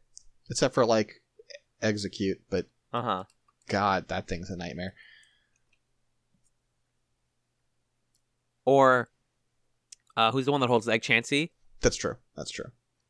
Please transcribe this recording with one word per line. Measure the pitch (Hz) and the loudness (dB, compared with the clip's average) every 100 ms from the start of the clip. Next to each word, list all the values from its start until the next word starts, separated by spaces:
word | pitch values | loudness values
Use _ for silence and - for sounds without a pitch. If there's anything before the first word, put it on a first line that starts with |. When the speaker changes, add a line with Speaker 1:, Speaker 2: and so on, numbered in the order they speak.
| _ - - - - | _ -20 -20 -20 -8
Speaker 1:
Except | - 165 | -2 0
for, | - 117 | 2 2
like, | 110 107 - _ _ - - _ - | 2 0 -8 _ _ -20 -20 _ -4
Execute, | 107 104 98 - 98 - - | -2 -2 -4 -4 -4 -4 -4
but | 92 - _ _ | -6 -6 _ _
Speaker 2:
Uh-huh. | 120 120 92 95 _ _ _ - | -6 -2 -4 -6 _ _ _ -6
Speaker 1:
God, | 101 101 95 80 | 0 0 0 -2
that | 92 - | -8 -6
thing's | 87 92 | -8 -8
a | 87 | -10
nightmare. | 87 85 92 - - - _ _ _ _ _ _ _ _ _ _ _ _ _ _ _ _ _ _ _ _ _ _ _ _ _ _ _ _ _ _ _ _ _ _ | -10 -10 -10 -12 -20 -20 _ _ _ _ _ _ _ _ _ _ _ _ _ _ _ _ _ _ _ _ _ _ _ _ _ _ _ _ _ _ _ _ _ _
Speaker 2:
Or, | 127 135 131 123 117 _ _ _ _ _ _ _ _ - _ - | 2 6 6 4 0 _ _ _ _ _ _ _ _ -20 _ 0
uh, | 113 | 2
who's | 131 131 | 2 0
the | |
one | 143 | 0
that | 123 | 2
holds | 120 110 | 2 2
the | |
egg? | 110 | -2
Chansey? | - 113 - 143 165 _ - - | 2 0 2 -2 -4 _ -20 -2
Speaker 1:
That's | 127 - | -2 -2
true. | - - _ - | -6 -8 _ -14
That's | - | -12
true. | - - - _ _ | -12 -14 -18 _ _